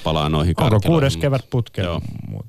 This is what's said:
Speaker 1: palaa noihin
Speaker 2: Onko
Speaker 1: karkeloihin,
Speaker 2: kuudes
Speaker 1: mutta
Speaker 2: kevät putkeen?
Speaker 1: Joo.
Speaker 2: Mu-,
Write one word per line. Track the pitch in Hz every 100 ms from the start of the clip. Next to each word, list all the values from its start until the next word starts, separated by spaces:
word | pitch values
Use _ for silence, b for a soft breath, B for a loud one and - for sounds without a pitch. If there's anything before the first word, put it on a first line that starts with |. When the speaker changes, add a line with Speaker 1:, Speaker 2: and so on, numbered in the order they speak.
Speaker 1:
palaa | - 80 76
noihin | 78 85
Speaker 2:
Onko | 80
Speaker 1:
karkeloihin, | 147 107 95
Speaker 2:
kuudes | 165 139
Speaker 1:
mutta | 82 143
Speaker 2:
kevät | 135 -
putkeen? | 127 113 -
Speaker 1:
Joo. | 90 82 - - -
Speaker 2:
Mu-, | 104